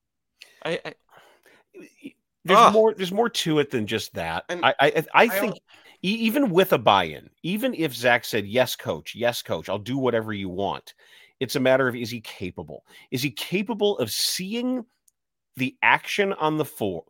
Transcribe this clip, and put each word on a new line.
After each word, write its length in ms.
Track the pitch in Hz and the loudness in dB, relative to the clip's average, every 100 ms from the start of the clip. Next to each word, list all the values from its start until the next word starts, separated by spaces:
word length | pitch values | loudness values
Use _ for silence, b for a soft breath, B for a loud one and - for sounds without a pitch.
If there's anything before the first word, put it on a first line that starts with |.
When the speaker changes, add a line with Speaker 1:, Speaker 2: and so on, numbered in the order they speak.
| _ _ _ _ B B | _ _ _ _ B B
Speaker 1:
I, 160 | 156 175 160 | -6 -6 -8
I 80 | - _ b b b b b _ 370 - _ 285 _ _ _ - | -18 _ b b b b b _ -20 -20 _ -20 _ _ _ 4
Speaker 2:
There's 140 | 202 | 8
Speaker 1:
Ugh. 140 | 226 | 8
Speaker 2:
more, 200 | 214 220 | 8 4
there's 180 | 185 180 | 2 -4
more 180 | 196 233 | 0 -2
to 300 | - 170 156 | -2 0 0
it 120 | 143 | 2
than 160 | 127 104 | -2 -2
just 260 | 110 - | -4 -4
that. 320 | 98 82 82 - | -6 -4 -6 -6
Speaker 1:
And 140 | 175 | 2
Speaker 2:
I, 120 | 127 - | 2 4
I, 80 | 147 | 2
I 160 | 165 156 | 2 2
Speaker 1:
I 140 | 156 233 | 4 4
Speaker 2:
think 260 | 190 226 | 2 -2
Speaker 1:
al- 60 | - _ b b b | -6 _ b b b
Speaker 2:
e-, 120 | 180 226 226 | -4 0 0
even 220 | 254 262 | 0 2
with 240 | 170 185 | 4 4
a 40 | 147 | 4
buy-in, 520 | 113 98 85 71 - _ | 4 4 2 -6 -16 _
even 300 | 160 208 262 | -6 -4 -4
if 200 | 196 160 | -2 -4
Zach 300 | 117 123 120 | 0 2 2
said, 220 | - 117 98 | 0 -4 -2
"Yes, 300 | 120 123 - | 0 0 -4
coach, 400 | 117 82 - 101 | -6 -8 -10 -4
yes, 260 | 117 120 | -4 -4
coach, 260 | - 92 80 | -6 -8 -6
I'll 100 | 101 | -8
do 180 | 104 135 | -6 -2
whatever 340 | 127 117 110 | 0 -2 -4
you 160 | 104 95 | -8 -8
want," 460 | 90 98 69 - _ b b b _ | -4 -4 -4 -12 _ b b b _
it's 180 | 127 143 | -6 0
a 20 | |
matter 280 | 127 131 131 | 2 4 2
of, 80 | 120 | -2
is 140 | 113 | -8
he 120 | 117 | -10
capable? 640 | - - 92 90 78 73 _ B B | -14 -12 -10 -10 -14 -16 _ B B
Is 100 | 131 | -6
he 100 | 139 | -4
capable 680 | 107 - 185 208 220 208 202 | -6 -6 -4 -4 -2 -2 0
of 140 | 117 | -4
seeing 720 | - - - 185 226 247 254 220 _ _ _ _ _ _ - | -2 -4 -4 -6 -4 -4 -6 -8 _ _ _ _ _ _ -6
the 180 | 127 - | -6 0
action 520 | 110 147 - - 196 | 2 2 0 -2 -2
on 240 | 185 156 156 | 0 -2 0
the 80 | 147 | -4
floor, 380 | - 104 85 - | -4 -4 -4 -4